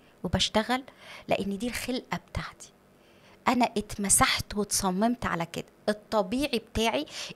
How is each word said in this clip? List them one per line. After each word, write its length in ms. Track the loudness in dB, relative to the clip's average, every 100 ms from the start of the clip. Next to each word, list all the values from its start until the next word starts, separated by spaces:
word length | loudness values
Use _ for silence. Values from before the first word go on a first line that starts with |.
| -20 -8
وبشتغل 580 | -2 0 2 2 2 0 -2 -16 -18 -16 -2
لأن 300 | 0 0 -4
دي 100 | -4
الخلقة 520 | -4 -4 -4 -4 -8 -6
بتاعتي. 420 | -8 -8 -12 -20 -20 -20 _ -20 -20 -20 -4 0
أنا 160 | 2 2 0
اتمسحت 800 | -6 -4 2 4 4 2 -2
وتصممت 720 | -2 0 0 0 2 2 2 -2
على 200 | -2 -2
كده. 140 | -6 -10 -6 -4
الطبيعي 720 | -4 0 0 2 0 0 -2
بتاعي 480 | -2 0 2 2 -2 -8 -12